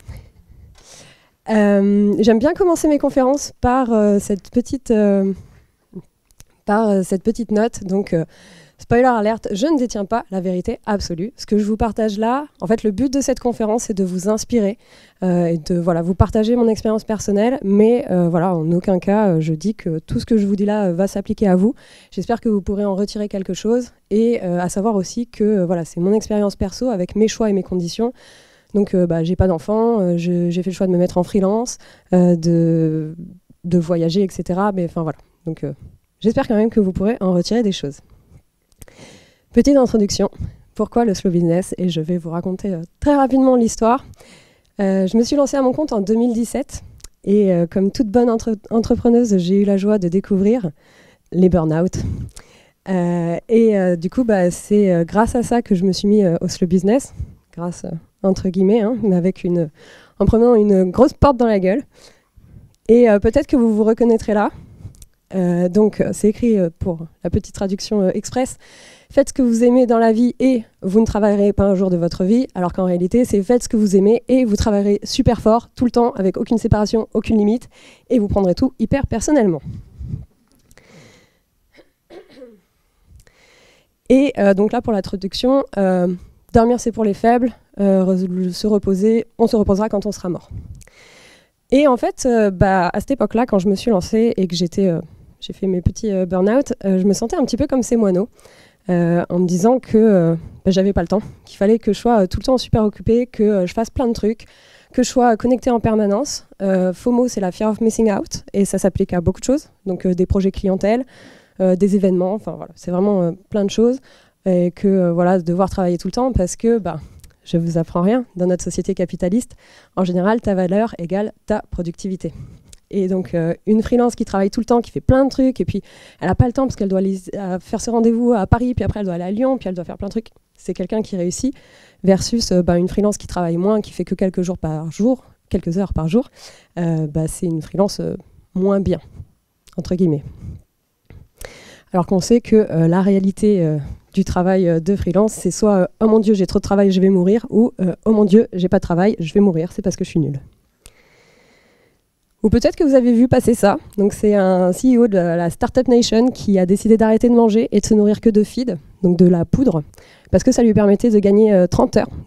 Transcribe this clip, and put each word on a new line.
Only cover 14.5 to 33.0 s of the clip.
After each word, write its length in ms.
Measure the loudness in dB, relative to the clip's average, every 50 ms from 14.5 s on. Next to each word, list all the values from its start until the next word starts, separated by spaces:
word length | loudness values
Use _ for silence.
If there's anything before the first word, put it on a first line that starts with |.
| -2 0 0 -2 -4 -6 _ _ -20 -20 -20 _ _ _ -2
euh, 220 | 0 0 2 2
et 120 | 0 -2
de, 180 | -4 -4 -4 -4
voilà, 260 | -2 0 0 0 0
vous 140 | -2 -2 -2
partager 420 | -2 -2 0 0 0 0 0 0
mon 100 | 2 2
expérience 380 | 0 0 -2 -2 -2 -2 -4 -4
personnelle. 540 | -6 -8 -6 -4 -2 0 0 0 0 -2 -2 -2
Mais, 420 | 2 2 4 4 4 2 0 0 -2
euh, 160 | 0 0 0
voilà, 280 | 2 0 0 0 0 0
en 140 | -2 0 0 -2
aucun 260 | 0 0 0 -2 0
cas, 300 | 0 0 0 2 2 2
euh, 120 | 2 0
je 120 | 0 -2 -4
dis 220 | -4 -4 -6 -6
que 240 | -6 -6 -6 -6 -6
tout 200 | -6 -6 -6 -6
ce 60 | -2
que 120 | 0 0
je 80 | 2 2
vous 120 | 0 0
dis 80 | 0 0
là, 220 | 0 0 0 -2
euh, 60 | -2 0
va 140 | -2 -2
s'appliquer 400 | -2 -4 -6 -6 -6 -4 -2 2
à 80 | 2 4
vous. 200 | 4 2 0 0 -4 -12 -20 -20 -20 -20 _
J'espère 300 | -10 -8 -6 -4 -4 -4
que 80 | -2 -2
vous 120 | -2 -2
pourrez 220 | -2 -4 -6 -4 -4
en 120 | -2 -2
retirer 340 | -2 -4 -4 -6 -8 -8 -6
quelque 240 | -6 -8 -8 -8 -8
chose. 380 | -6 -2 -2 -2 -2 -2 -6 _ _ _ _
Et, 340 | 0 0 2 2 0 -2 -2
euh, 160 | -4 -2 -2
à 100 | -2 -4
savoir 260 | -4 -2 -2 -2 -2
aussi 320 | -2 -4 -4 -6 -8 -8
que, 160 | -8 -4 -2 0
euh, 220 | 0 2 0 0
voilà, 200 | 0 -2 -4 -4
c'est 140 | -6 -6 -2
mon 140 | 0 0 0
expérience 420 | 0 -2 -2 -2 -2 -2 -2 -4
perso 340 | -4 -6 -8 -6 -6 -4 -4
avec 260 | -2 -4 -4 -4 -2
mes 120 | 0 0
choix 220 | 0 0 -2 -2 0
et 40 | 0
mes 100 | -2 -2
conditions. 480 | -4 -4 -4 -4 -4 -4 -4 -4 -4 -6 _ -18 -20 -20 -20 _ _ _ _ _ _ -2
Donc, 200 | -2 0 0 2
euh, 140 | 0 0
bah, 160 | 0 0 -2 -2
j'ai 120 | 0 0
pas 120 | 2 2
d'enfants, 520 | 2 0 -2 -2 -2 0 0 2 2 0 0
euh, 180 | 0 0 -2
je, 320 | -2 -2 -2 -2 0 -2 -2
j'ai 120 | -2 -4
fait 100 | -4 -6
le 40 | -4
choix 120 | -4 -2
de 40 | 0
me 60 | 2
mettre 200 | 0 0 0 0
en 60 | -2 -2
freelance, 540 | 0 0 0 0 0 0 -2 -4 -6 -10 -14 -18 -20 -20 _ _ _
euh, 240 | 2 4 4 4 2
de, 800 | 2 2 0 2 2 2 2 2 2 0 0 -2 -4